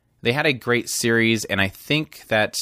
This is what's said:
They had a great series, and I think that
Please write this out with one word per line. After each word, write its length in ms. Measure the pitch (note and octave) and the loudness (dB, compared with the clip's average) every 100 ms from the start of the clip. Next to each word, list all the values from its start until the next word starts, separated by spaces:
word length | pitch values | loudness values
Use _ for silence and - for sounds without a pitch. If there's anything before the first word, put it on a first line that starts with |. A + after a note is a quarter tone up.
| _ _ | _ _
They 100 | D3+ | -2
had 120 | C3+ D#3 | 0 0
a 80 | |
great 340 | B2+ - A#2+ - | -2 -2 -2 -2
series, 580 | - A#2+ A2+ A2+ A2+ - | -2 2 4 4 2 -2
and 140 | G2+ | -2
I 80 | G2 | -2
think 580 | - - D3 D3+ - - | -4 -4 -4 -4 -12 -2
that 260 | A2 G#2 - | 0 0 -2